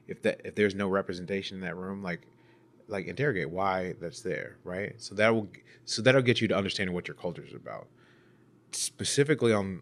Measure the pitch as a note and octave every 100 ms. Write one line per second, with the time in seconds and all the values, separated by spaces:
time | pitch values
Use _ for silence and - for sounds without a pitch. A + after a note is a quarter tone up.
0 | - - A2 - - - G#2 G2 G2 G2
1 | F#2+ F2+ F2 G2 F#2+ F#2+ F#2 F2 F#2 G2
2 | F#2+ E2+ - _ _ _ _ _ - G2+
3 | F2+ F2+ C#3+ F#2+ D2+ F2 G2 F#2 F#2 -
4 | E2+ - F#2 F#2 - - F2 F2+ G2+ -
5 | - G2+ A2 A2+ G#2 - - - - -
6 | A#2 C3+ B2 A2+ A2 F#2+ G2 - F#2+ F2
7 | E2+ - F2+ D#2+ - B1 B1 A1 - _
8 | - - - _ _ _ _ - - -
9 | G2+ - C#3+ C#3+ A#2+ G#2+ G2 F2+